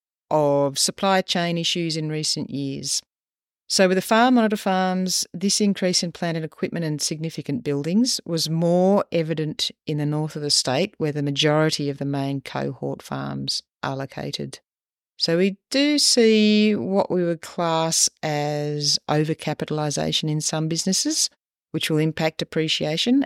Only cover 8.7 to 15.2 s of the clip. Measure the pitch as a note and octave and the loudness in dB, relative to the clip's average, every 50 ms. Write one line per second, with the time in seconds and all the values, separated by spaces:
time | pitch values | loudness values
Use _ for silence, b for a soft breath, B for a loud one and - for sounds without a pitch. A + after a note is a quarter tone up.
8.7 | F3 F3+ F#3 F#3+ G3+ G3+ - - - E3+ D#3+ D#3 E3 D#3 D#3+ D3+ - - - - | 4 4 4 4 4 4 2 0 0 -2 0 0 -2 -2 -4 -4 -4 -4 -4 -6
9.7 | - _ _ - D#3 D3 D3 D3 D3+ D3+ D#3 D3+ - D#3 D3 C#3+ - - - - | -6 _ _ -4 -2 -2 0 0 0 -2 -2 -4 -6 -6 -2 0 0 0 0 0
10.7 | B2+ C#3 F3+ G#3+ - _ D#3+ D3+ C#3+ D3 C#3+ C#3+ C#3+ C#3 D3+ D3+ D3 D#3 D#3 D#3+ | 0 0 0 -2 -2 _ -4 -2 -2 -2 -2 -2 -2 2 2 4 4 4 4 2
11.7 | - - D3 C#3+ C#3 C#3 C#3+ C#3 C#3 C#3 C3+ C#3 C#3 C3+ - - - C3 C3+ C#3+ | 0 -2 -4 -6 -4 -4 -4 -4 -2 -2 -2 -2 -4 -6 -6 -8 -8 -6 -6 -6
12.7 | C3+ - C#3 C#3 C3+ - - - C#3 C3+ C#3 C#3 C#3 C#3 C#3 C3+ - - - _ | -6 -6 -6 -6 -6 -8 -8 -10 -8 -8 -6 -6 -6 -6 -6 -4 -6 -6 -8 _
13.7 | _ _ - C#3+ C3+ C3+ C#3 C#3 - - C#3+ C#3+ C#3+ - D3 C#3 - - _ _ | _ _ -6 -6 -6 -6 -8 -8 -8 -10 -10 -8 -8 -8 -8 -10 -10 -14 _ _
14.7 | _ _ _ _ _ _ _ _ _ _ | _ _ _ _ _ _ _ _ _ _